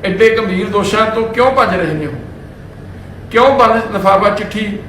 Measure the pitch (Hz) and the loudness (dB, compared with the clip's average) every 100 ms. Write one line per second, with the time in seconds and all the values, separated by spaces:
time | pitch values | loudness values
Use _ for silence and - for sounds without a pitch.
0 | 190 180 226 226 214 185 185 202 196 214 | -4 2 4 4 0 -2 0 -2 0 0
1 | 220 226 226 233 254 269 220 180 165 156 | 0 0 -2 2 2 4 0 0 -2 -4
2 | 151 - - - - - - - - - | -6 -8 -12 -16 -18 -18 -18 -16 -16 -16
3 | - - - 220 262 254 226 226 220 202 | -16 -16 -2 4 4 6 4 4 0 0
4 | 190 196 208 208 214 208 208 - | 2 4 4 0 -4 -4 -4 -6